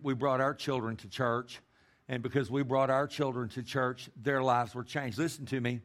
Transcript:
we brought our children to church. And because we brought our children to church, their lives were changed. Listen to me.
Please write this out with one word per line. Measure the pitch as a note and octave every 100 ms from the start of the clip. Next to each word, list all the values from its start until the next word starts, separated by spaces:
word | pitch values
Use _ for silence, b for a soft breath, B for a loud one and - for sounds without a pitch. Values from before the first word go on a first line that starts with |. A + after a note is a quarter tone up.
we | C#3
brought | B2 C#3 C3
our | C3+ D3
children | - C3 A2 G#2+
to | G2+
church. | - A#2+ A#2+ A#2+ - _ b b b b
And | B2+
because | B2 C#3 A2+
we | C3+
brought | B2+ C3+ C3+
our | C3+ C#3+
children | - C3+ B2 A2+
to | C3
church, | B2 C#3 B2+ - - -
their | B2+ C3+
lives | C3 A#2+ A2+ B2
were |
changed. | A#2 D3 C3 G#2
Listen | E3 - B2+
to | C3
me. | A#2+ B2